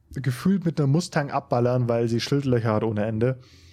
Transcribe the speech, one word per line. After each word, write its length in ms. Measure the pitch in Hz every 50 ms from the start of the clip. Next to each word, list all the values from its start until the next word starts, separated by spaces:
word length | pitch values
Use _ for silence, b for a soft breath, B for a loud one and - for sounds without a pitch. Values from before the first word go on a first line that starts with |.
| _ -
gefühlt 520 | - 139 123 135 123 - - 185 202 185 165
mit 160 | 165 - 160
einer 80 | 143
Mustang 440 | 135 143 175 175 - - 160 143 131
abballern, 580 | - 143 - - 135 120 120 123 127 127 123 117
weil 180 | 117 117 120
sie 140 | 113 117 113
Schildlöcher 520 | - - 143 143 139 131 123 117 107 113 107
hat 100 | 107 113
ohne 220 | 113 107 104 104
Ende. 340 | 113 110 107 117 131 127 B B B B B B B